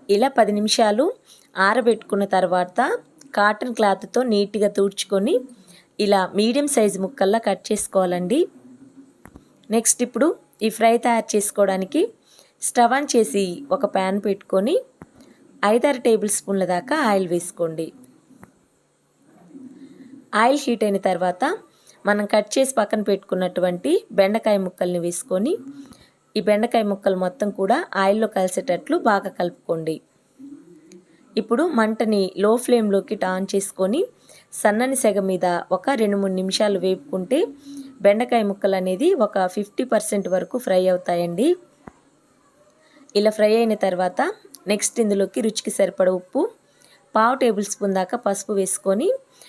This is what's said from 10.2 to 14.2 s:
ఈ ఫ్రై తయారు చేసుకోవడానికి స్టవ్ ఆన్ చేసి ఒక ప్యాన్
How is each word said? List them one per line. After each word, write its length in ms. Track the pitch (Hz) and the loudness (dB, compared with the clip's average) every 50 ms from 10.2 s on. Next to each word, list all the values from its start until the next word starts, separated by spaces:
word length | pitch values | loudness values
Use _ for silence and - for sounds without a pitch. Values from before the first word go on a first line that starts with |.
| 269 330 - - _ _ - - 214 | 0 0 0 -2 _ _ -10 -6 -4
ఈ 20 | 226 208 - | -4 -2 2
ఫ్రై 140 | 233 226 233 233 240 | 2 2 2 2 2
తయారు 240 | 247 233 226 220 - - | 0 0 0 -2 0 -2
చేసుకోవడానికి 680 | 214 202 - - - 202 190 190 190 190 185 - 302 392 480 - _ _ _ _ - _ _ _ _ - | -2 -2 0 0 0 0 2 2 -2 -4 -2 -2 -2 -2 -2 -4 _ _ _ _ -20 _ _ _ _ -8
స్టవ్ 280 | - - - 240 226 247 | -2 2 2 4 4 4
ఆన్ 120 | 277 294 285 - | 0 -2 0 2
చేసి 300 | 240 214 - - 202 196 180 175 - - - 185 | 2 2 2 0 -2 -2 -2 -4 -10 -4 -4 -2
ఒక 60 | 180 196 202 - | -2 -2 -2 -2
ప్యాన్ 240 | 190 190 190 190 202 | -2 -2 0 -2 -2